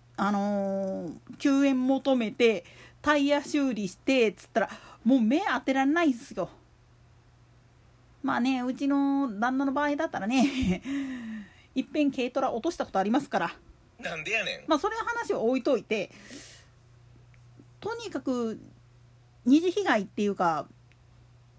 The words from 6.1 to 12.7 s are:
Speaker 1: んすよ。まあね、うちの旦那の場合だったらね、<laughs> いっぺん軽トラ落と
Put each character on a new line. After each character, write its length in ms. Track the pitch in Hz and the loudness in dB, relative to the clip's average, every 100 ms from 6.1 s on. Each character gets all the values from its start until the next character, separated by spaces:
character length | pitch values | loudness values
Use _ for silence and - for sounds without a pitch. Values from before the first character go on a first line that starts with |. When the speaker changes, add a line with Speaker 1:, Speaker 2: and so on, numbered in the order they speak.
Speaker 1:
ん 40 | |
す 180 | 233 - | 0 -6
よ。 160 | - 170 - - _ _ _ - - _ _ _ - _ _ - _ _ - | -8 -8 -8 -20 _ _ _ -20 -20 _ _ _ -20 _ _ -20 _ _ -8
ま 140 | 269 247 | -2 0
あ 40 | |
ね、 220 | 254 254 | 0 0
う 100 | 254 | -2
ち 160 | 262 277 | -2 0
の 400 | 277 277 277 269 202 | 2 2 0 -2 -2
旦 200 | 247 262 | -2 0
那 60 | 277 | 0
の 60 | |
場 120 | 269 | 0
合 120 | 294 294 | 0 -2
だ 100 | 320 | -4
っ 40 | |
た 100 | - | -4
ら 60 | 196 | 0
ね、 560 | 262 277 262 233 180 254 277 269 254 | 2 2 2 -2 -2 -4 -6 -6 -8
<laughs> 540 | 226 220 196 - - | -10 -12 -14 -20 -10
い 80 | 262 | -8
っ 20 | |
ぺ 200 | - 302 | -4 0
ん 60 | 285 | 0
軽 200 | 269 247 | 0 -4
ト 100 | 269 | -2
ラ 120 | 262 | -2
落 100 | 202 | -2
と 80 | 330 | -4